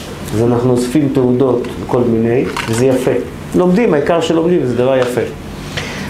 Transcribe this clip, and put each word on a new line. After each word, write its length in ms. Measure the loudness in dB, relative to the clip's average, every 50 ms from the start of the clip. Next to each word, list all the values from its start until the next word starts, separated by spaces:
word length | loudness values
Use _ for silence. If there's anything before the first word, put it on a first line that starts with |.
| -12 -12 -12 -12 -8 -4 -2
אז 80 | 0
אנחנו 280 | 2 2 2 2 2 2
אוספים 380 | 2 2 0 0 0 2 2 2 2
תעודות, 520 | 2 2 2 2 2 2 2 2 0 -2 -4 -8 -8 -4
כל 140 | -2 0 0
מיני, 440 | 2 2 2 2 2 2 2 0 0 -2 -4 -6 -4 -2
וזה 180 | 0 2 2
יפה. 240 | 2 2 2 0 0 0 -2 -2 -6 -10 -12 -8 -2 0
לומדים, 400 | 2 2 4 4 4 2 2 2
העיקר 260 | 2 2 2 0 0
שלומדים, 460 | 2 0 0 2 2 2 2 2 0
זה 100 | 0 0
דבר 200 | 0 2 2 2
יפה. 240 | 2 0 0 -2 -2 -4 -4 -6 -10 -12 -12 -12 -12 -10 -10 -8 -8 -8 -8 -8 -8 -8